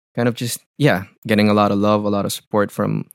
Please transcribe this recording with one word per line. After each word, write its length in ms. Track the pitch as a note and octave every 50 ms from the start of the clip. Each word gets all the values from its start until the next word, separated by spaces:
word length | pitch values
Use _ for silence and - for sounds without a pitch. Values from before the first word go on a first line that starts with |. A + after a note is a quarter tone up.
| _ _ _
kind 140 | A#2+ A#2+ B2
of 60 | A#2
just, 240 | - B2 A#2 - - _ _ _
yeah, 260 | - C#3+ C#3+ F#2+ F#2 F#2+ - _ _ -
getting 220 | - G#2+ G#2 G#2 G#2
a 40 | G#2
lot 180 | G#2 G#2 G2+
of 60 | G2+ G2+
love, 260 | G2+ G#2 G#2+ G#2 G#2
a 40 | G2+
lot 140 | G2+ G2+ G2
of 80 | G2+
support 400 | - - - _ - G#2 G2+ G#2
from, 380 | - - G2+ G#2 - G2+ - -